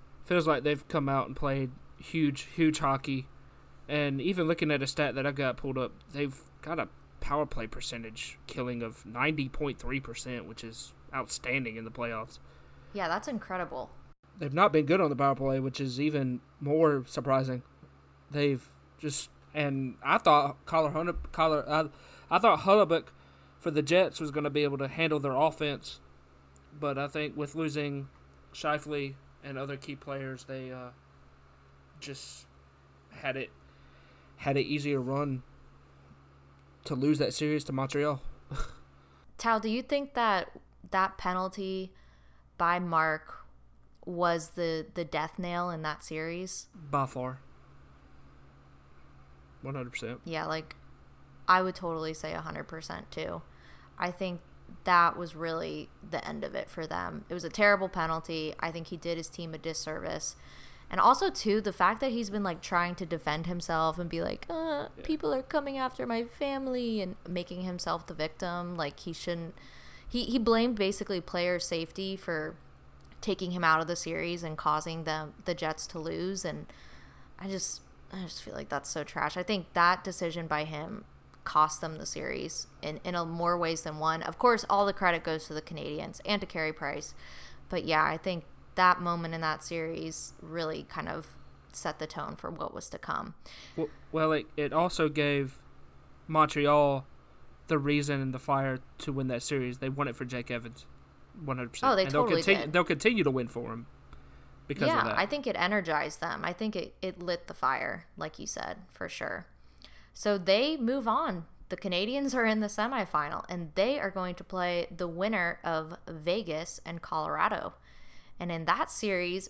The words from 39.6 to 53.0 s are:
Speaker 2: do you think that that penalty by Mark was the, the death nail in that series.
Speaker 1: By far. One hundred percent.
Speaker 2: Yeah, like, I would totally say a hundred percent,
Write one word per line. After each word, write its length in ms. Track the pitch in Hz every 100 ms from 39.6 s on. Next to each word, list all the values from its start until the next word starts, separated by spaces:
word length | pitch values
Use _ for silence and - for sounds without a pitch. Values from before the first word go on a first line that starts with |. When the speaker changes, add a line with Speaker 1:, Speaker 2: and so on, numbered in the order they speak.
Speaker 2:
do 80 | 220
you 140 | 233
think 320 | - 285 277
that 360 | 247 226 190 - - - - 180
that 280 | 190 190 -
penalty 760 | 185 185 185 196 190 190 185 - - - - - - -
by 220 | 170 180
Mark 640 | 175 165 160 156 - - - - - - - -
was 460 | - 175 175 170 160
the, 360 | - 170 160 156
the 100 | -
death 340 | 165 156 160 -
nail 320 | 175 175 180
in 120 | 160
that 220 | 156 151
series. 640 | - 156 160 175 185 - -
Speaker 1:
By 320 | 185 147 143 131
far. 340 | 131 127 131 - - - - - - - - - - - - - - - - - - - - - -
One 120 | 135
hundred 160 | 135 123
percent. 300 | - 113 127
Speaker 2:
Yeah, 220 | - 160 160
like, 300 | 160 151 - - - - - - - -
I 160 | 185
would 120 | 185
totally 400 | 180 175 160 160
say 180 | 160 156
a 80 | 165
hundred 240 | 156 156
percent, 460 | - 160 - -